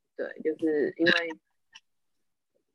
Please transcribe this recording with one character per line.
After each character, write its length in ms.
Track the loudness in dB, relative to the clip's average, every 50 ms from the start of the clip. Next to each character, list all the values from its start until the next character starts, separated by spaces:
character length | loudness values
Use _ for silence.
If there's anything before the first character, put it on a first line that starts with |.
| _ _ _
对， 240 | -8 -8 -8 -8 -6 -4
就 120 | -4 -2 0
是 340 | 0 0 2 2 0 0 0 2
因 100 | 2 2
为 60 | 2 2 0 -4 -8 -12 _ _ _ _ _ _ -20 -20 _ _ _ _ _ _ _ _ _ _ _ _ _ _ _ _ _ _ _